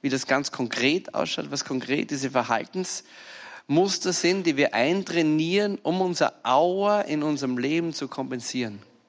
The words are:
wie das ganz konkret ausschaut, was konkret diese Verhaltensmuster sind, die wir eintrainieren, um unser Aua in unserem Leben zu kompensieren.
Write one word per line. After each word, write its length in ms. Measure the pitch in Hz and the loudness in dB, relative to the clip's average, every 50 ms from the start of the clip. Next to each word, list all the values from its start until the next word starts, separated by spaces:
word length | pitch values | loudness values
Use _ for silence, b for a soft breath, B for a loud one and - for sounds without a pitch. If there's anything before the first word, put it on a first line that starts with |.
| - | -2
wie 60 | 139 | 0
das 180 | 135 131 - | -2 -2 0
ganz 240 | - 139 135 139 - | 2 0 0 0 -4
konkret 640 | - - 131 113 - - - 135 156 185 - - - | -4 -4 -4 -4 -2 2 2 2 2 2 -2 -4 -4
ausschaut, 340 | - - 165 - - 151 143 | -4 -2 -2 -4 -6 -6 -6
was 160 | 143 139 - | -6 -8 -6
konkret 460 | - 143 127 117 - 135 151 - - | -4 -4 -6 -2 -2 -2 -2 -2 -4
diese 180 | 147 135 135 131 | -4 -4 -4 0
Verhaltensmuster 1800 | 135 131 117 - 117 110 - - - 185 185 - - - - - - - - - - - - - - - - - 139 160 185 196 190 - - 185 175 | 0 0 0 2 0 -2 -2 -4 -6 -6 -4 -4 -6 -10 -12 -14 -20 -20 -20 -20 -18 -18 -18 -18 -18 -18 -4 2 4 4 4 4 2 -2 -2 -2 -2
sind, 320 | - - 170 185 196 180 | 2 2 2 2 2 2
die 120 | 170 147 | 0 2
wir 180 | 135 143 - - | 4 2 2 4
eintrainieren, 1040 | 110 120 147 175 196 185 - 165 170 165 156 151 156 160 165 180 202 208 202 196 - | 2 2 4 2 0 0 0 0 2 4 4 4 2 2 2 2 2 2 0 -2 -2
um 200 | _ 151 170 185 | _ -2 0 2
unser 320 | 190 180 170 - 160 - - - _ | 0 0 2 2 0 0 0 -2 _
Aua 580 | 120 127 139 165 180 180 196 202 202 208 208 | 2 4 4 4 4 2 2 2 2 2 2
in 220 | - - 151 151 147 | 2 0 -2 -2 0
unserem 340 | 156 151 135 139 127 127 | 0 -2 0 -2 -2 -2
Leben 360 | 123 120 139 156 170 170 165 151 | 0 0 0 0 0 -2 -2 -4
zu 140 | - 147 | -6 -8
kompensieren. 720 | 131 - - 131 131 135 123 113 - - 127 123 110 101 101 - - _ _ _ | -8 -6 -8 -6 -6 -6 -6 -6 -6 -4 -4 -4 -4 -6 -12 -16 -20 _ _ _